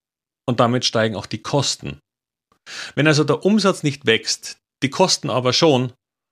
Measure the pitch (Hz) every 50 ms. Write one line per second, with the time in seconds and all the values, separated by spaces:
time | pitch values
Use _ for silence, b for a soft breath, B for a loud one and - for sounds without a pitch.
0 | _ _ _ _ _ _ _ _ _ - 123 - 123 117 123 127 127 - - 117
1 | 110 113 107 92 - - - 110 - - - 143 131 - - - - 71 - -
2 | _ _ _ _ _ _ _ _ _ _ _ _ B B B B B B B -
3 | 143 156 151 147 151 147 147 - - 185 214 220 190 196 175 - - 147 139 -
4 | - 117 113 107 - - - - - - - - _ _ _ _ - 127 - -
5 | 190 180 - - - 147 107 127 123 127 120 - 175 160 139 123 131 120 - _
6 | _ _ _ _ _ _